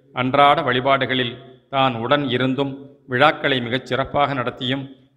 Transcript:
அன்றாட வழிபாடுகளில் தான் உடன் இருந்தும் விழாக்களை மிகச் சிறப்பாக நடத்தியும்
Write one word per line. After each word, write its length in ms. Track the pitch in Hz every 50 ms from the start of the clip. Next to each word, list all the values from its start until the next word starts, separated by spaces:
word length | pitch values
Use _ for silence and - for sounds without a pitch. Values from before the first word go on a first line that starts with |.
| _ _ -
அன்றாட 500 | 131 123 131 127 139 143 143 147 160 151
வழிபாடுகளில் 720 | 127 123 131 127 139 139 135 131 113 131 127 123 120 117 - - - - - _ -
தான் 260 | 139 135 135 131 120
உடன் 340 | 113 113 123 143 147 143 127
இருந்தும் 640 | 117 123 127 131 131 135 139 139 135 - - - - _ _ -
விழாக்களை 540 | 127 123 143 156 160 - - 143 135 127 120
மிகச் 240 | 117 120 131 -
சிறப்பாக 480 | - 127 123 135 135 - 143 143 131 139
நடத்தியும் 600 | 131 117 123 - - 123 123 135 139 135 135 - _ _ _ _